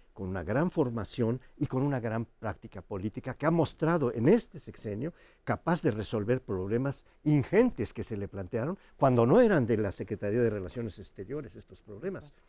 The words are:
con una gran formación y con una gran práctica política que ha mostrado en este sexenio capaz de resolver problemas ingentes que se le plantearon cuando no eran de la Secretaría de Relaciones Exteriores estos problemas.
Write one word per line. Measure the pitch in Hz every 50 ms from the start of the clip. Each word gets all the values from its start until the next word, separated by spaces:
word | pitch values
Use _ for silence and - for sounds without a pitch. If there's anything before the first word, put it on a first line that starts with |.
| - _
con | - - 98
una | 92 95 92
gran | 82 87 110 135 175 185
formación | - 170 139 123 117 113 95 - - - 117 113 123 127 - - - -
y | 151
con | - - 131 139
una | 143 139 123
gran | 110 113 110 113 117
práctica | - _ - 113 107 87 - - 107 - 95
política | - - 104 95 92 107 - 127 - 131 120
que | - 147
ha | 160
mostrado | 170 165 151 - - - 156 156 170 165 135 120
en | 110 120 113
este | 151 220 240 - - - 135
sexenio | - 117 - - - 110 101 107 135 170 - _ - - _ _ -
capaz | - 107 - - 160 175 -
de | - 143
resolver | 104 110 98 - - 107 101 107 127 131
problemas | - - 101 92 92 98 110 120 135 139 135 - _ _ _ _
ingentes | - 156 151 143 123 - 170 208 254 240 - - 107 - -
que | -
se | 101 - 110
le | 98 101
plantearon | 95 - 98 92 90 - 110 117 156 196 - _ - -
cuando | - 143 135 127 117 117
no | 123 160 240
eran | 247 214 196 - 117
de | 107 117
la | 104 107 95
Secretaría | - - 113 - 110 - 104 101 107 123
de | 120 113
Relaciones | 107 101 92 90 - 123 117 107 - 107
Exteriores | 90 - - - 95 98 135 151 - - -
estos | 113 - - - -
problemas. | _ 110 101 101 147 196 190 120 143 143 _ _ _